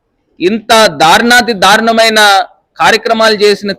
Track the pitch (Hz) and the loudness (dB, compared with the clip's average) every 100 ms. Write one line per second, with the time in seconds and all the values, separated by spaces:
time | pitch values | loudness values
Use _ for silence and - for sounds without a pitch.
0 | _ _ _ _ 170 220 214 226 214 147 | _ _ _ _ -6 -6 -2 0 0 0
1 | 156 202 233 240 226 208 165 208 226 226 | 0 2 2 0 0 -2 0 2 0 0
2 | 226 214 208 196 - _ _ - 165 214 | 0 2 2 0 -2 _ _ -4 -2 -2
3 | 226 226 220 214 208 202 202 | -2 -2 0 0 0 -2 -6